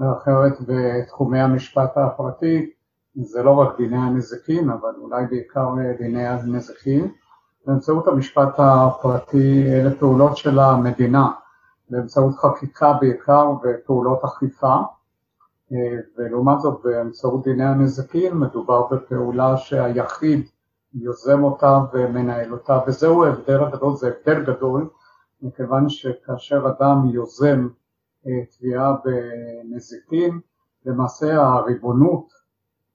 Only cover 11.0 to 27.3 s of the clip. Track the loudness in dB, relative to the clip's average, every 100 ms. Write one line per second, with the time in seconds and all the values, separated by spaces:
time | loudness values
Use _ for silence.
11 | 2 4 2 0 _ _ _ _ -10 -8
12 | -2 2 2 2 0 -2 -8 0 2 4
13 | 2 0 2 4 4 0 -4 -4 -2 0
14 | 0 -2 -4 -4 -6 -2 0 0 -2 -12
15 | _ _ _ _ _ _ -10 -6 -4 -6
16 | -12 -10 -8 -2 0 2 0 -2 -4 -4
17 | -4 -6 -4 -4 -2 -2 0 2 0 -2
18 | -6 -2 -2 -2 -2 -4 0 0 0 -4
19 | -6 -6 -4 0 0 0 -2 -4 -2 -2
20 | -4 -4 0 0 -2 _ _ _ _ -12
21 | -10 -6 0 2 2 2 4 4 2 -2
22 | -2 -2 -4 -4 -6 -8 -2 0 0 0
23 | 2 4 4 2 0 0 0 -2 -2 -2
24 | -4 -4 -2 -2 -2 -2 -2 -2 -4 _
25 | _ _ _ _ -14 -10 -2 0 0 -2
26 | -8 -10 -10 -10 -2 -2 -2 0 2 2
27 | 2 -2 -6